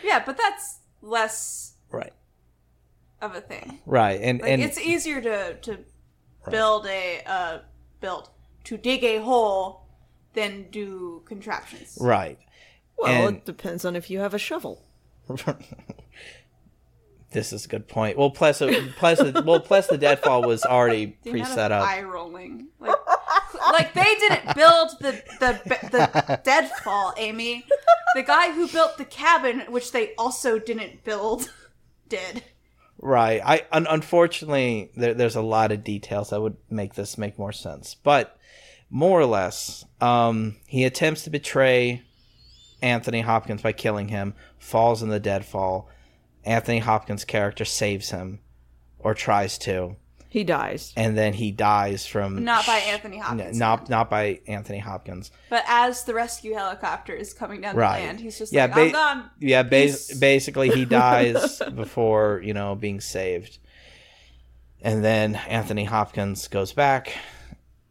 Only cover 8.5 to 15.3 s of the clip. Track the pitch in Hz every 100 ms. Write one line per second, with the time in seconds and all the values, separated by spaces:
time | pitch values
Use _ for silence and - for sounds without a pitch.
8.5 | _ - 214 240 262 240 220 220 247 214
9.5 | 190 190 - - _ _ _ _ 226 208
10.5 | 196 185 202 196 190 180 170 - 202 214
11.5 | 165 - - - - 123 104 85 - _
12.5 | _ _ _ _ - 330 247 226 202 -
13.5 | - 185 170 180 175 170 190 196 202 -
14.5 | - 123 90 _ _ _ _ -